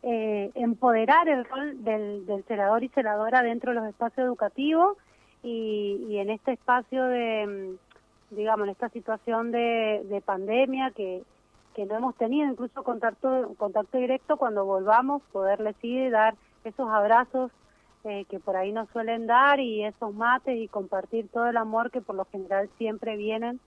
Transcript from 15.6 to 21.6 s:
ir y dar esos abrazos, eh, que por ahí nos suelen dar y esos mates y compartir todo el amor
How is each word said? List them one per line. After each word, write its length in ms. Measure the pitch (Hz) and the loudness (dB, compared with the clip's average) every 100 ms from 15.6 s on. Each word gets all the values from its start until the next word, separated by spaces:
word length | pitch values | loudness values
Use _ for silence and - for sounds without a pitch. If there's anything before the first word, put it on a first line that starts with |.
| 214 202 | -2 -6
ir 240 | 233 247 262 | -4 -2 2
y 40 | |
dar 240 | 220 220 208 _ _ | 4 4 2 _ _
esos 240 | 226 208 247 | -14 -6 0
abrazos, 640 | 214 208 233 247 262 254 _ _ _ _ _ | 2 6 4 4 -2 -4 _ _ _ _ _
eh, 200 | 220 202 196 | -8 -8 -8
que 100 | 190 | -8
por 180 | 180 185 | -2 -2
ahí 140 | 190 | -2
nos 180 | 220 214 | -4 -6
suelen 360 | 233 226 233 226 | -6 -4 -4 4
dar 320 | 240 277 285 | 6 8 6
y 260 | 254 214 | 2 -2
esos 300 | 208 - 220 | -4 -6 -8
mates 420 | 208 233 254 269 240 | -2 2 2 0 -4
y 120 | 220 | -4
compartir 600 | 208 190 190 190 226 208 | -6 -4 -6 -4 -6 -4
todo 200 | 233 240 | -2 0
el 80 | |
amor 340 | 233 | 0